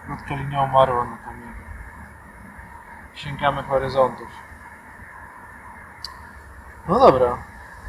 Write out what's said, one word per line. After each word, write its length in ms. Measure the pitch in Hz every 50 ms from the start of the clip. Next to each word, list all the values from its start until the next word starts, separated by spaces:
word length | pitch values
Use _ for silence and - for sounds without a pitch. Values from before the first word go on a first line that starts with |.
| -
krótka 280 | - - - - - 151
linia 280 | 135 139 139 139 143 139
umarła 420 | 135 131 135 135 131 123 120 120
na 120 | 120 -
kamieniu. 320 | - - - - - - 117 113 - - - - - - - - - - - - - - - - - - - - - - - - - - - - - - - -
Sięgamy 480 | - - 147 143 - 143 143 139 139 131
horyzontów. 680 | - 139 135 135 131 127 135 131 123 120 - 117 - - - - - - - - - - - - - - - - - - - - - - - - - - - - - - - - - - - - - - - - - - - - - - - - - - - - -
No 100 | 175 233
dobra, 400 | 269 214 143 127 127 123 123 120 - - - - - - - - -